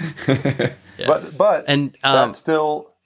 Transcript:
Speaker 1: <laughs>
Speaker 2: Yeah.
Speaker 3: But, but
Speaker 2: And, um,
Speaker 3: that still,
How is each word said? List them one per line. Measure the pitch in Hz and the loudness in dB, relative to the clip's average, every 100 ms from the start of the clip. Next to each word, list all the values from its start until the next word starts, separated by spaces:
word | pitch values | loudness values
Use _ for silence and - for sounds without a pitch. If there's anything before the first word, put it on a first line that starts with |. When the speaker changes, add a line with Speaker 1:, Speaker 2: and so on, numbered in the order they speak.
| 165 - - | -10 -6 -2
Speaker 1:
<laughs> | 127 139 135 120 - - - | 0 0 -2 -4 -6 -16 -6
Speaker 2:
Yeah. | - | 0
Speaker 3:
But, | 156 165 143 | 0 -2 0
but | 202 165 - | 2 2 2
Speaker 2:
And, | 143 139 - | 0 0 -2
um, | 139 135 123 | 2 4 2
Speaker 3:
that | 104 | -2
still, | - 156 156 151 - _ | -2 0 0 -4 -8 _